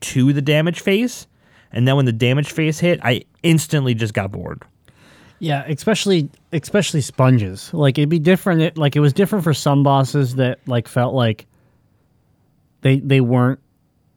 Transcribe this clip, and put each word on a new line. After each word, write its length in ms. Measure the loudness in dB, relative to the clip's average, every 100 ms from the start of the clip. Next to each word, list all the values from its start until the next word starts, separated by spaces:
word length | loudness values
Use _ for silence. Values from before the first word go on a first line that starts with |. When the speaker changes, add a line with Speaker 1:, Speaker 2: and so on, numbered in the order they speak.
Speaker 1:
to 320 | -6 0 2
the 100 | 2
damage 380 | 0 0 0 -2
phase. 460 | -2 -2 -2 -6 -18 _ _ _ _
And 140 | -2 2
then 80 |
when 100 | 2
the 80 | 2
damage 380 | 0 0 0 -2
phase 300 | -2 -2 0
hit, 180 | 0 0
I 180 | 0 -4 -6 _
instantly 500 | 2 2 2 -2 0
just 180 | 0 -2
got 200 | -4 -6
bored. 320 | -8 -12 -14 -16 _ _ _ _ -20 -20 _
Speaker 2:
Yeah, 260 | -4 -4 -4
especially, 600 | -4 -2 -2 0 0 -2 -8 _
especially 480 | -8 -2 -2 0 -2
sponges. 720 | -4 2 4 4 2 -6 -10
Like, 240 | 0 0 2
it'd 120 | 0
be 100 | 2
different. 420 | 2 2 2 0
It, 160 | 0 0
like, 200 | 0 2
it 40 |
was 120 | 2
different 320 | 2 0 0
for 100 | -2
some 300 | -2 0 2
bosses 500 | 4 2 0 0 -2
that, 240 | 0 -2 -4 -4
like, 220 | -4 -2
felt 260 | -2 -2
like 320 | 0 0 -2 -8 _ _ _ _ _ _ _ _ _ _ _ _ _
they, 180 | 0 0
they 220 | 2 2
weren't 400 | 2 2 2 -2 _ _ _ _ _